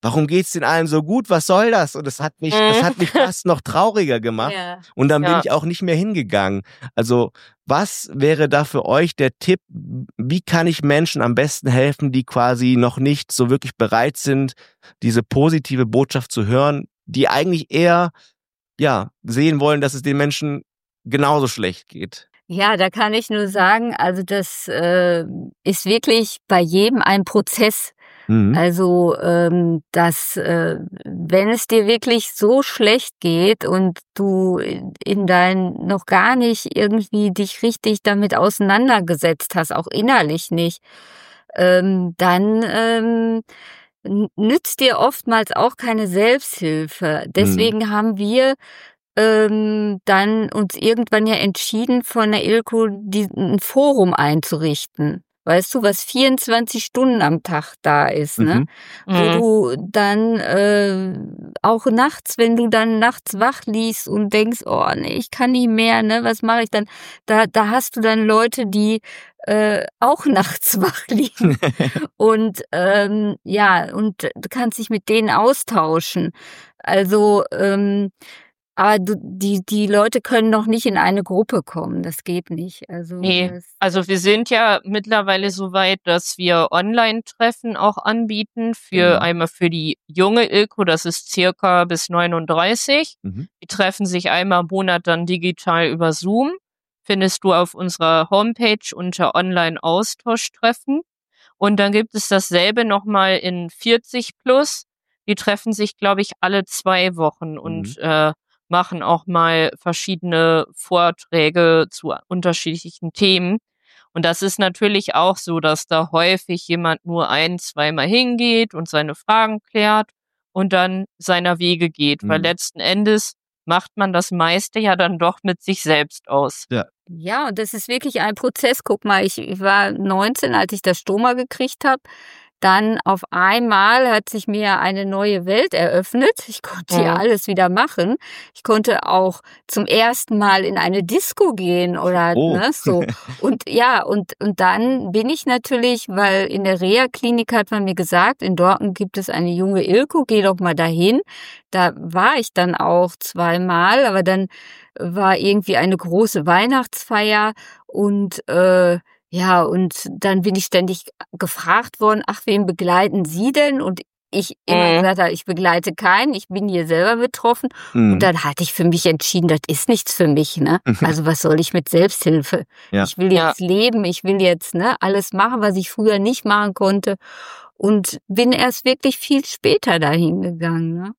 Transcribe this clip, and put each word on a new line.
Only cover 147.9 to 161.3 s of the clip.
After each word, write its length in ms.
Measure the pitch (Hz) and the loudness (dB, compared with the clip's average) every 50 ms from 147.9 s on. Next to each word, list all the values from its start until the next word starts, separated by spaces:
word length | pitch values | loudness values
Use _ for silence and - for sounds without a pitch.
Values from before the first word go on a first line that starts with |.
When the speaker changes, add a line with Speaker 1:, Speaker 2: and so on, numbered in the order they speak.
| 190 | -2
Speaker 3:
gesagt, 480 | 180 180 160 - 175 180 214 269 _ - | -2 -4 0 2 2 2 2 0 _ -2
in 140 | - 185 | -4 0
Dortmund 400 | 165 175 180 196 - - 208 185 | 2 4 4 4 2 0 -4 -4
gibt 200 | - 208 190 _ | -4 -6 -6 _
es 140 | 196 190 - | -8 -6 -4
eine 220 | - - 170 175 175 | -4 -2 -2 -2 -2
junge 320 | 175 185 190 196 190 - | -2 -2 0 0 0 0
Ilko, 400 | - 180 220 269 294 - 339 277 | 2 2 2 2 2 0 -2 0
geh 160 | - 226 214 196 | 2 2 2 2
doch 160 | 196 190 175 | 2 0 0
mal 160 | 185 180 170 | 0 -2 0
dahin. 460 | 147 170 165 165 165 170 196 233 277 403 _ - - - - - - _ _ | 0 0 -2 0 2 2 2 2 2 0 _ -12 -20 -20 -20 -20 -20 _ _
Da 220 | - 190 180 175 135 | -2 0 0 0 0
war 400 | - 156 170 165 185 185 233 294 | -4 -12 -6 -2 0 2 2 2
ich 160 | 285 233 - _ | 0 -4 -4 _
dann 220 | - 180 180 170 | -2 0 0 0
auch 380 | - - 165 170 175 180 180 - - | -2 0 2 2 2 2 0 -2 -10
zweimal, 840 | - - - 175 175 170 170 175 180 185 180 170 170 185 214 254 277 | -14 -14 -6 -4 -2 0 0 0 -2 0 0 2 2 4 4 4 4
aber 180 | 240 196 190 190 | 2 2 0 0
dann 240 | 180 190 190 190 190 - - - - - - - _ _ - | 2 0 0 -2 -4 -8 -16 -20 -20 -20 -20 -20 _ _ -10
war 380 | - 175 175 190 202 190 190 | -8 -8 -4 0 2 2 2
irgendwie 400 | - - 196 202 208 185 - 196 | 2 2 2 2 0 0 0 0
eine 200 | 117 147 185 190 | 0 2 2 0
große 500 | 185 - 180 165 185 220 214 - 196 147 | -2 -2 -2 0 2 2 2 0 -2 0
Weihnachtsfeier 1080 | 165 170 185 208 240 269 262 247 - - - - - 226 208 208 214 214 208 208 214 220 - - - - _ _ | 2 2 4 4 2 2 0 -2 -2 -8 -14 -10 -4 -2 -2 0 2 2 2 0 0 -2 -6 -16 -20 -20 _ _
und, 600 | _ - - 202 202 202 202 202 196 - - - - | _ -4 -2 0 0 0 0 -2 -4 -6 -10 -8 -2
äh, 500 | - 170 180 185 185 185 180 175 175 175 - _ _ _ _ _ | 0 2 4 4 6 4 4 4 2 0 -4 _ _ _ _ _
ja, 320 | - 175 180 185 185 175 165 | -6 -2 2 2 4 4 4
und 460 | 156 - 180 190 175 - - - - | 2 0 0 -2 -2 -4 -6 -12 -12
dann 320 | - - - 196 190 190 175 | -12 -4 -2 0 0 2 2
bin 140 | 208 190 | 0 0
ich 80 | 196 185 | -2 -4
ständig 400 | - - 185 180 185 185 175 - - - _ - _ | 0 0 0 0 0 -4 -6 -10 -18 -20 _ -20 _